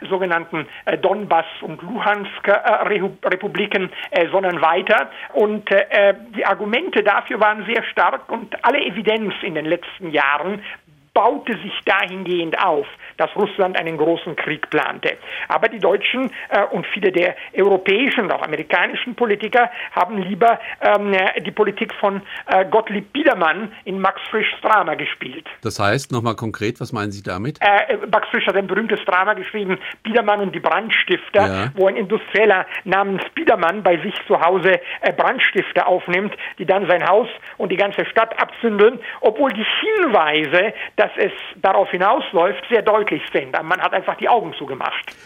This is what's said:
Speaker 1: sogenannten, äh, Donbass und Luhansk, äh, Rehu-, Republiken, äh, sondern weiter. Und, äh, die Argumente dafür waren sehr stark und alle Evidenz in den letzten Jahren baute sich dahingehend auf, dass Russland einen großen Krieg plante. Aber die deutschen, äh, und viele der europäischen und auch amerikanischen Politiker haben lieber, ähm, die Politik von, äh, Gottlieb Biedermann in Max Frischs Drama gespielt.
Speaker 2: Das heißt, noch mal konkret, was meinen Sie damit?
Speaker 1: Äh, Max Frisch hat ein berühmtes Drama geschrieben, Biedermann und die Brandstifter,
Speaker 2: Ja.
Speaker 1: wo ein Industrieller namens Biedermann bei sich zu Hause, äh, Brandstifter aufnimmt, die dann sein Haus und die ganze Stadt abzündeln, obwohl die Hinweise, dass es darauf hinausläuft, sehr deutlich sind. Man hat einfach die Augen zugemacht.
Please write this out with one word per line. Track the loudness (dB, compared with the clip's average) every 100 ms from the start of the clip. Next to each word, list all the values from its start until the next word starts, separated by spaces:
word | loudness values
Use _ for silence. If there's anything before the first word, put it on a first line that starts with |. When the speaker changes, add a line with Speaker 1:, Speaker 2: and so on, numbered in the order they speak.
| -6
Speaker 1:
sogenannten, | -2 0 -2 -2 -8 -8 -8 -4
äh, | 0
Donbass | 0 0 2 0 0 -8
und | -12 -12
Luhansk, | -10 -4 -2 -2 -4 -6 0
äh, |
Rehu-, | 2 2 0 2 0 -2 -4
Republiken, | -4 -2 -4 -4 -2 -2 -4 -8 -4
äh, | 0 2
sondern | 2 0 2
weiter. | 2 2 2 2 2 -8 -6
Und, | 0 2 0 2
äh, | 2 4 4 4 2 -4 -4
die | 0
Argumente | 0 0 -2 0 0
dafür | 2 2 0 2
waren | 2 2 -2
sehr | -4 -2
stark | 0 0 0 -6
und | -10 -8 -2
alle | 2 2
Evidenz | 0 -4 0 0 -2 -6
in | -6 -4
den | -2
letzten | -2 -4 -12 -4
Jahren | 0 2 2 -2 -6 -10 -16 _ _ _ 2
baute | 2 2 -4 -6
sich | -6 -8 0
dahingehend | 0 0 -6 -4 -2 -2 0
auf, | 0 0 -2 -10 -14 -4
dass | -4 0
Russland | -2 0 0 0
einen | -4 0
großen | 0 0 -2 -6
Krieg | -6 -6 -2
plante. | -2 -2 -4 -4 -6 -10 -10 -2
Aber | 0 0
die | 0
deutschen, | 0 2 0 -2 -4 -6 -2
äh, | 0
und | 0 -2 -4
viele | -2 0
der | 2 0 -2 -8 2
europäischen | 4 4 2 2 2 0
und | -2
auch | -2
amerikanischen | -2 -6 -2 0 0 -2 -8
Politiker | -2 0 0 2 2 2 0 -8
haben | -2 -2 -2
lieber, | -4 2 4 4 -2 -2
ähm, | 2 2 2 2 2 0 -6
die |
Politik | 0 0 0 -6 -2
von, | -2 -2 -8 -14 0
äh, | 2 4
Gottlieb | 2 0 -6 -6
Biedermann | 0 0 2 2 0 -4 -12 -10
in | -2
Max | -2 -2 -6
Frischs | -2 -2 -2
Drama | 2 2 2 -2
gespielt. | -6 -8 -10 -12 -16 -10
Speaker 2:
Das | -8 0
heißt, | 0 0 -2
noch | -4
mal | -2 -4
konkret, | -6 -4 -4 -4
was | -8
meinen | -6 -6
Sie | -8
damit? | -8 -6 -6 0
Speaker 1:
Äh, | 4 4 2 -4 0
Max | 0 0
Frisch | -2 0
hat | 0
ein | 0
berühmtes | -2 0 -2 0
Drama | 0 2 0
geschrieben, | -4 -6 -4 -4 -6 -12
Biedermann | -2 0 2 2
und | 0 -2
die |
Brandstifter, | 0 0 0 -2 0 -2 2 2 2
Speaker 2:
Ja. | 2 -2 2
Speaker 1:
wo | 2
ein | 2
Industrieller | -2 -2 0 4 4 4 0 -6 0
namens | 0 2 -2 -4 -2
Biedermann | 2 4 4 2
bei | 2 2
sich | 0 -6 0
zu | 2
Hause, | 4 4 4 2 0 -4
äh, | -2
Brandstifter | 2 0 2 0 0 0 0 2
aufnimmt, | 2 0 -2 -2 -6 -14 -8
die | 0
dann | 0 4
sein | 2 4
Haus | 4 2 -6 -16 -8
und | -4
die | 0
ganze | -2 -2 -2
Stadt | 2 0 0
abzündeln, | -4 -2 -2 6 6 4 -10 0
obwohl | 0 2 0
die | 0 -2 -2
Hinweise, | 0 2 4 4 4 2 2 2 2 -2 -8 0
dass | 0 2
es | -2 -2 -14 -2
darauf | 2 4 2
hinausläuft, | 2 2 2 2 2 2 0 0
sehr | 2
deutlich | 4 2 2 -2 -2
sind. | -4 -2
Man | -4 -2 0
hat | 0
einfach | -2 -4 -4
die | 2
Augen | 2 0
zugemacht. | -8 -10 -6 -6 -6 -10 -16